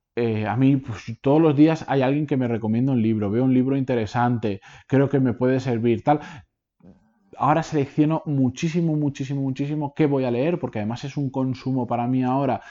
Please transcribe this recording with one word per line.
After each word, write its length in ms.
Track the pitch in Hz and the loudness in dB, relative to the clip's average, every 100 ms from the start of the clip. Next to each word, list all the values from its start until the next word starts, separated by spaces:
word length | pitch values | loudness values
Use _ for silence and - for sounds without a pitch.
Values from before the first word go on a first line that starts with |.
| _ - | _ -4
eh, 300 | 117 107 104 | -2 -2 -2
a 100 | 113 | 2
mí, 200 | 135 139 | 4 2
pues, 420 | 131 104 - 113 | -2 -12 -12 -4
todos 200 | 139 151 | 2 4
los 140 | 160 | 4
días 300 | 143 156 160 - | 6 4 4 -2
hay 140 | 139 | 0
alguien 260 | 131 147 147 | 0 0 0
que 100 | 135 | -2
me 100 | 123 | 0
recomienda 440 | 113 110 113 135 | -2 0 0 2
un 100 | 127 | 2
libro, 280 | 110 110 104 | 2 0 0
veo 140 | 113 | 0
un 100 | 131 | 2
libro 220 | 127 131 139 | 2 2 0
interesante, 840 | 131 123 107 123 123 120 110 98 - - - | 0 -2 -2 0 0 0 -2 -6 -10 -20 0
creo 220 | 135 135 | 2 4
que 120 | 143 | 2
me 140 | 127 | 0
puede 260 | - 127 131 | 0 0 0
servir, 420 | 131 113 117 113 | 0 0 2 2
tal. 180 | - 151 - 139 - _ _ _ 90 - _ _ _ - | 2 0 -2 -18 -20 _ _ _ -20 -20 _ _ _ -2
Ahora 220 | 131 160 | 0 2
selecciono 600 | 156 156 139 - 151 160 - | 0 -2 0 0 0 0 -2
muchísimo, 680 | 139 127 127 165 175 165 151 | 0 0 0 -2 0 0 0
muchísimo, 440 | 147 139 135 139 | -2 -4 -6 -4
muchísimo 540 | 135 131 143 151 139 | -4 -4 -4 -4 -4
qué 100 | - | 0
voy 200 | 151 139 | 0 2
a 60 | 127 | 0
leer, 280 | 120 151 - | 0 -2 -2
porque 200 | 120 110 | -4 -6
además 260 | 104 123 | -6 -6
es 120 | 143 147 | -8 -6
un 140 | 139 | -4
consumo 560 | 131 131 123 131 131 120 | -2 -4 -4 -4 -4 -2
para 200 | 120 120 | -2 -2
mí 160 | 127 | -2
ahora 380 | 127 131 139 110 - | 0 0 -2 -4 -8